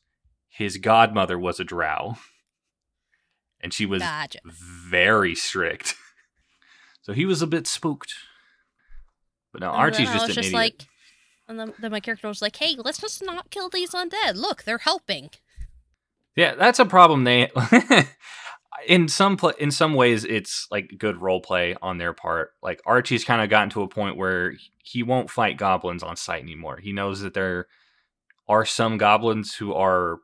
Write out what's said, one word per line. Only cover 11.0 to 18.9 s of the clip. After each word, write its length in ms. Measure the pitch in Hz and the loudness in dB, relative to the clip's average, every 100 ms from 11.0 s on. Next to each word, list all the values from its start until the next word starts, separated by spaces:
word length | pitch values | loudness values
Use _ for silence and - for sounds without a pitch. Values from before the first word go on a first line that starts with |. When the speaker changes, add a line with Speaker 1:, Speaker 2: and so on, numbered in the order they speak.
| _ _ _ _ - | _ _ _ _ -18
Speaker 2:
and 100 | 226 | -14
then, 140 | 220 208 | -14 -12
then 100 | 220 | -10
my 100 | 208 | -8
character 280 | 214 226 214 | -6 -8 -8
was 140 | 208 | -8
like, 120 | 208 - | -8 -4
"Hey, 200 | 311 277 | -4 -4
let's 220 | 233 311 | -6 -8
just 240 | 427 - | -10 -10
not 240 | 381 349 359 | -10 -10 -12
kill 200 | 403 370 | -10 -8
these 220 | 370 359 | -6 -6
undead. 420 | 359 349 392 415 | -6 -8 -4 -4
Look, 300 | 190 349 - | -4 -6 -6
they're 120 | - 233 | -6 -4
helping." 540 | - 370 - 165 143 - _ - - _ _ _ _ _ _ - | -2 -2 -4 -10 -12 -20 _ -16 -16 _ _ _ _ _ _ 0
Speaker 1:
Yeah, 180 | 165 | 0
that's 240 | 120 208 240 | 4 4 4
a 60 | |
problem. 400 | 226 185 170 147 | 6 8 8 8
They, 240 | 123 123 123 135 113 | 4 4 4 0 4
<laughs> 1120 | 240 - 220 135 - - - - - _ - | 4 6 4 4 -2 -20 -18 -18 -18 _ -8
in 220 | 113 | 4